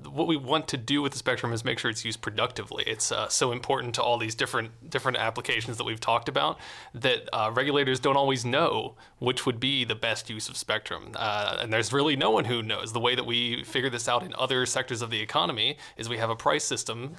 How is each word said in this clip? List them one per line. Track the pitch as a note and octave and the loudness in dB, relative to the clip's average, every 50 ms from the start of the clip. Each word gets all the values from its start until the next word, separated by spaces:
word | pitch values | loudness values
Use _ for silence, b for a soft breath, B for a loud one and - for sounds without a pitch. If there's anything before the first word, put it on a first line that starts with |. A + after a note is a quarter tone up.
| - C#3+ | -12 -6
what | C#3 C#3 E3+ | -2 0 2
we | E3+ D#3+ | 2 2
want | C#3+ C3 A#2+ D3+ D#3 D3 | 2 2 2 2 2 2
to | - - | 0 -4
do | C3 A2 - C#3+ C#3+ | -2 0 0 2 2
with | C#3+ C#3 - | 2 0 -2
the | |
spectrum | B2+ - C3 B2+ - - A#2+ A#2 | -2 0 0 0 2 0 -2 -2
is | A2 A#2+ | 0 0
make | C3 B2+ - | -2 -2 0
sure | - A#2+ | 0 -2
it's | A2 - - | -2 -2 -4
used | A#2 G#2+ - | -6 -6 -6
productively. | - - G#2+ A2 A2+ B2 - - G2+ G2+ - - - | -6 -4 0 0 0 0 0 -4 -8 -6 -4 -4 -2
It's, | A#2+ A2+ - - - | -2 -2 -2 -2 0
uh, | - G#2+ G#2+ - | 0 0 0 0
so | - - C#3 B2+ A#2+ | 2 2 2 2 0
important | B2 B2 - C3+ C3 B2 A#2+ A2+ | 0 0 0 0 0 -2 -2 -2
to | - B2 | 0 2
all | A#2+ A#2+ | 2 2
these | A2+ A2+ A2+ A2 | 2 0 -2 -2
different, | - C#3 - - A#2+ A2+ A#2 - - - - | -2 -2 0 0 -2 -2 -4 -8 -16 -8 -4
different | - C3+ - C3 B2 | -4 -2 0 0 0
applications | A2+ A2 A2+ A2+ B2 A#2 - B2 A2+ A2+ B2+ A#2 | 0 0 0 -2 -2 -2 0 0 0 0 -2 -4
that | A2 A#2 | -6 -4
we've | A2+ A2+ A2 | -4 -4 -2
talked | - A#2 A2+ A#2 - | 0 2 2 2 2
about | D3+ C3 C#3 C#3+ D#3 D#3+ B B B B B B B B | 0 0 0 2 0 -2 B B B B B B B B
that, | A#2 A#2 C3 B2 A2+ - - | 0 2 2 2 2 0 -2
uh, | - A#2+ G#2+ A2 A2+ | 0 0 2 2 2
regulators | B2 C#3 C#3+ C#3+ C#3+ C#3+ C3+ C3 B2+ | 2 2 4 4 4 4 2 2 2
don't | - C#3 C3+ | 4 4 4
always | C#3 C#3 C3+ C3+ B2 A#2 | 6 4 4 2 2 0
know | B2 B2 D3 E3+ D3 G#2+ A2 - - - B B B B B | 2 2 4 4 4 2 0 -2 -4 -8 B B B B B
which | B2+ B2 B2+ - - | 0 0 0 2 2
would | C3+ A#2 A#2 | 0 0 2
be | B2 C3 C#3 C3 B2 | 0 0 2 2 0
the | A2+ A2 | 0 -2
best | G#2+ - A#2 A2 - - - | 0 0 0 0 0 -2 -8
use | A2+ G#2+ - - | -8 -6 -6 -6
of | - | -6
spectrum. | - - - G#2+ A2 - - - - - - - | -6 -2 0 0 0 -2 -4 -8 -8 -10 -8 -6
Uh, | - A2+ G#2+ G#2 G#2 G#2 G2 F#2 F2+ | -2 0 0 0 0 0 0 -2 -2
and | A#2+ A2+ | 0 2
there's | A2 A2+ B2 A2 B2 | 2 2 2 2 2
really | C#3 C#3+ D#3 C#3+ | 2 4 4 2
no | C3+ D#3 G#3 | 2 2 4
one | A3 - - | 4 4 2
who | A2+ B2 A#2 | 2 0 -2
knows. | A2 A2 G#2+ F#2 F2+ G#2+ | 0 -2 -2 -2 -2 -2
The | A2+ A#2 | -2 2
way | A2+ B2 B2+ | 2 2 2
that | B2 B2 | 2 0
we | A#2+ A#2+ A#2+ A#2+ A#2+ A#2+ B2 C3+ | 0 0 0 0 0 -2 -4 -4
figure | - - C3+ B2 C3+ | -2 0 0 0 0
this | A#2+ A#2 A2+ - | 0 -2 0 2
out | A#2+ A#2+ G2 | 2 2 0
in | F#2 - | -2 -4
other | - B2+ B2+ C3+ B2+ B2+ | -2 0 2 2 2 2
sectors | A#2+ - C3 B2+ - B2 A2 | 2 0 -2 -2 -2 -4 -4
of | A#2+ A2 | -4 -2
the | A#2 G#2+ | -2 -4
economy | A2 A2 - D3+ E3+ E3+ D3+ A2 G#2+ C3 D3 B B B B | -2 0 0 0 0 0 0 0 0 -2 -2 B B B B
is | B A#2 A2+ | B -6 -4
we | A#2+ | -4
have | A2 A#2 A2+ | -2 -2 -2
a | A2+ | -2
price | A2+ - D3 D3+ D3+ - | 0 2 2 2 2 0
system | - C3+ - - - A2 A#2 B2 C#3 E3+ | -2 -2 -4 -4 -4 -6 -6 -8 -10 -10